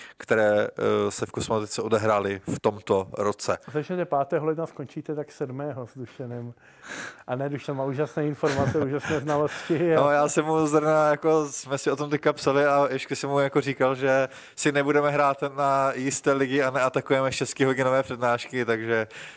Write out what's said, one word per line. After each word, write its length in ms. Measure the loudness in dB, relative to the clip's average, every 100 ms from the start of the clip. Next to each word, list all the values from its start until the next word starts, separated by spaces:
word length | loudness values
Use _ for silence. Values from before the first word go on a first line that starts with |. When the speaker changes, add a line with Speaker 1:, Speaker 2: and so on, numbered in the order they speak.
| -20 -14
Speaker 1:
které, 520 | 0 2 4 4 0
eh, 420 | -2 0 0 0
se 160 | -4 -6
v 40 |
kosmonautice 520 | -6 -2 -2 -2 -6
odehrály 580 | 0 0 2 2 0 -4 -6
v 140 | -2
tomto 480 | -2 -2 0 0 0
roce. 460 | -2 -2 -2 -4 -4 -6
Speaker 2:
Začnete 320 | -8 -6 -6
pátého 420 | -2 -2 0 -2 -2
ledna, 200 | -4 -6
skončíte 480 | -10 -12 -10 -8
tak 180 | -8 -10
sedmého 540 | -8 -8 -6 -8 -10 -12
s 120 | -14
Dušanem. 560 | -14 -12 -10 -10 -12 -16 -20 -20 -16 -12 -14 -14 -6
A 100 | -4
ne, 120 | -4
Dušan 280 | -6 -6 -4
má 80 |
úžasné 420 | -2 -2 -4 -2 -4
informace, 520 | 0 0 2 0 0
úžasné 420 | 0 -2 -2 -2
znalosti. 760 | 0 0 0 -4 -2 0 2
Speaker 1:
No, 160 | 4 4
já 180 | 4 2
jsem 160 | 0
mu 220 | 2 2 4
zrovna, 440 | 2 4 4 4
jako, 380 | 2 2 2 0
jsme 280 | -6 -6 -2
si 120 | -2
o 60 | -2
tom 140 | -2
teďka 220 | 0 0
psali 340 | 2 2 4 4
a 220 | 4 2
ještě 260 | 0 -4 -4
jsem 140 | 0
mu, 80 | 0
jako, 220 | 2 2
říkal, 340 | 0 2 0
že 340 | 2 2 2 0 -6 -14 -2
si 160 | 0
nebudeme 380 | 2 2 2 2
hrát 320 | 4 2 2 -4 0
na 360 | 2 2 2
jisté 380 | 0 -2 0 2
ligy 300 | 2 2 2
a 80 | 0
neatakujeme 640 | 2 0 0 0 2 2
šestihodinové 680 | -2 -4 0 2 2 2 2
přednášky, 640 | 0 -2 0 0 -2 -2
takže, 420 | 0 -2 0 0 -2 -8 -18